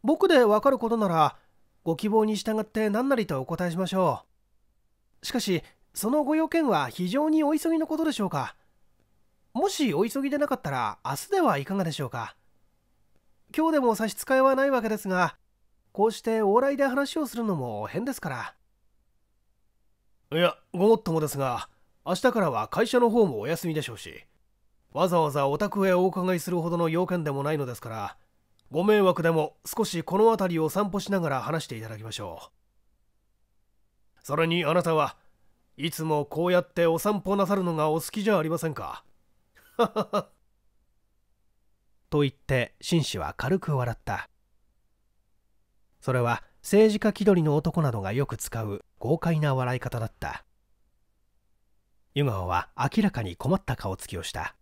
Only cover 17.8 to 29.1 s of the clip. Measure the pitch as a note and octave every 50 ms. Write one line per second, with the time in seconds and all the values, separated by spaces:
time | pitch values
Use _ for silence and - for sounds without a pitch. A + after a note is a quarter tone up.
17.8 | G#2+ G2+ - F#3 A#3 C#4 C4 - - D#3 C3 A#2 A2 - _ _ _ _ _ _
18.8 | _ _ _ _ _ _ _ _ _ _ _ _ _ _ _ _ _ _ _ _
19.8 | _ _ _ _ _ _ _ _ _ _ D3 D#3+ F3 E3+ - - _ _ - F3
20.8 | G3 G#3+ A3 G#3+ - F3+ D#3+ D#3+ D3+ C#3 - C#3 C3+ C3 A#2+ A2+ - - _ _
21.8 | _ _ _ _ _ D3 F3+ F3 - B3+ G3+ A#3 F#3 D#3 A#2+ G#2+ A2 - - F3
22.8 | A#3 - - B3 A#3+ A#3 G#3 A#3+ G#3+ E3+ B2 G#2+ G#2 C3+ E3 - - E3+ D#3 D3+
23.8 | C3+ - A2+ - - - - - - _ _ _ _ _ _ _ _ _ _ _
24.8 | _ _ - C#3 F3 F3+ F3 E3+ D#3+ D3 C3+ D3 C#3 C#3 D3 D3 G#3 G3+ - G3+
25.8 | F#3+ F#3+ F3+ F3+ F3+ F#3+ F3 F#3+ F3+ F#3 F#3 E3+ - F#3 F3+ F3 D#3+ E3+ E3+ E3+
26.8 | E3+ D#3+ D#3+ E3+ F#3 F3 F3+ F3 D#3 D3+ C#3 C#3 C#3 D3 D#3 D3 C#3 B2 B2 -
27.8 | - A#2 A2 A2 G2+ - - _ _ _ _ _ _ _ _ _ _ - B2 D3+
28.8 | F3+ G#3 G#3+ G#3 G3 F#3